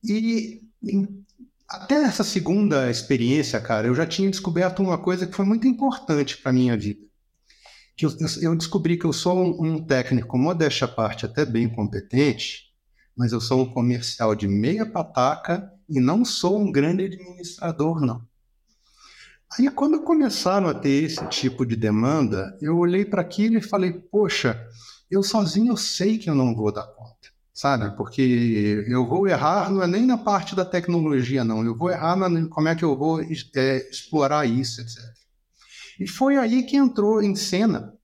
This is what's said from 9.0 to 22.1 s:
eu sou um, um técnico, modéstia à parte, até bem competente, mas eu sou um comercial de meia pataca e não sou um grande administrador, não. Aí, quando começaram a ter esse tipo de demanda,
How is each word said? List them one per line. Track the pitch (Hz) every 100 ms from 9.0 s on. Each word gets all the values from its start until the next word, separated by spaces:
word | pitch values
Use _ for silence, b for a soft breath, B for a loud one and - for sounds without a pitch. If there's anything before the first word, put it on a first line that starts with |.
eu | 170
sou | - 175 185
um, | 185 - 160
um | 160
técnico, | 160 131 123 127 117 127
modéstia | 147 175 156 - 123
à |
parte, | - 110 110 107
até | 127
bem | 147 113 117
competente, | 117 98 101 - 127 147 113 - - - _ _ _ _
mas | - 120
eu | 117
sou | 113 131
um | 127
comercial | 127 120 120 120 - 113
de | 107 104
meia | 101 117 208 220
pataca | 180 160 - 127 151 - 175 196 - _
e | 139
não | 127 190
sou | 240 - 175 208
um | 202
grande | 139 147 185
administrador, | 196 - - - 175 - 170 160 156 165
não. | 135 117 117 _ _ _ _ _ B B B B B B _ -
Aí, | 269
quando | - 285 311
começaram | - 320 269 - 185 196 180
a |
ter | 120 139 139
esse | 156 160 -
tipo | - 131 127 123
de | 113
demanda, | 110 107 120